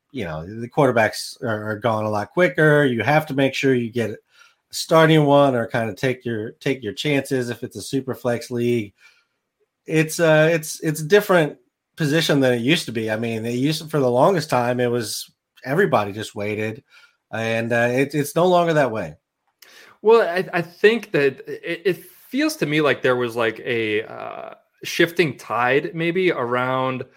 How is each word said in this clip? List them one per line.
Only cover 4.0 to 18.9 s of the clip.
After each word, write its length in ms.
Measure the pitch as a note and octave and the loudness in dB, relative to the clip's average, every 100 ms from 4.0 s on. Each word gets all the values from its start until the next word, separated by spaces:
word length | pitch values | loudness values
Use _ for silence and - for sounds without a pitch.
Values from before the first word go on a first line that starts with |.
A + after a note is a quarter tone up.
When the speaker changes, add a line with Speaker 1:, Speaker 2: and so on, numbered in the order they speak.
| G#2+ | -4
Speaker 1:
a 80 | G#2+ _ _ _ _ _ | -6 _ _ _ _ _
starting 560 | - - D#3+ D#3+ D#3+ | -12 2 4 6 6
one 300 | C#3+ C#3+ C#3 | 6 6 4
or 120 | B2 A2+ | 2 -2
kind 220 | B2+ A2+ | -2 -4
of 80 | G2 | -2
take 300 | C3 B2 A#2+ | -4 -2 -4
your, 240 | A2+ A2 | -6 -6
take 300 | - C#3+ C3+ | -6 -6 -4
your 100 | A2+ | -6
chances 560 | G2 D3+ C#3 C3+ C3+ A#2+ | -6 -2 -2 -2 -4 -4
if 140 | A#2 | -8
it's 140 | A#2 A2 | -12 -12
a 60 | |
super 320 | - C3+ C3 | -8 -6 -6
flex 360 | A#2 B2 A#2 - | -6 -4 -4 -4
league. 420 | B2 A#2+ A#2+ G2+ - _ _ _ _ _ _ _ _ - | -4 0 -2 -4 -12 _ _ _ _ _ _ _ _ -2
It's, 340 | D#3+ D#3 D#3 | 0 0 2
uh, 300 | E3 D#3 D#3 | 4 4 4
it's, 280 | E3+ D#3 - | 2 -4 -6
it's 200 | D#3+ D#3 | -4 -4
a 60 | D3+ | 2
different 500 | G#3 G3+ F3+ D3 - _ _ _ - | 2 4 2 2 -4 _ _ _ -6
position 440 | D3+ D#3 D#3 D3 | -2 0 2 2
than 120 | C3 | 2
it 80 | A#2+ | 2
used 240 | A#2 E3+ - | 0 0 -2
to 60 | |
be. 180 | A2+ A2 | -6 -4
I 60 | A2 | -4
mean, 300 | A#2 A2+ A#2 | -4 -4 -4
it 80 | |
used 260 | B2 C#3 D#3 | -2 -2 -2
to, 80 | D#3 | -4
for 120 | D#3 | -2
the 100 | B2+ | 2
longest 400 | B2 D#3+ F#3+ D3+ | 4 4 2 0
time, 300 | B2+ A#2+ B2 | 0 0 0
it 100 | B2 | 0
was 400 | A#2+ G#2+ - - _ _ _ | -2 -4 -8 -14 _ _ _
everybody 480 | B2+ D#3 F#3+ B2 G2+ | -4 0 2 2 0
just 220 | G2+ G#2 | -6 -10
waited, 500 | A2+ G#2 G#2 G#2+ A2 - - _ _ _ | -8 -6 -4 -6 -8 -16 -20 _ _ _
and, 400 | G#2+ A2+ A2+ A#2 | -6 -4 -2 0
uh, 160 | A#2 A#2+ | 0 2
it, 200 | B2 C#3 | 0 0
it's 220 | D3+ C#3 | -2 -2
no 140 | - F3+ | 0 4
longer 240 | F3 E3+ | 4 4
that 160 | D#3 C3 | 2 0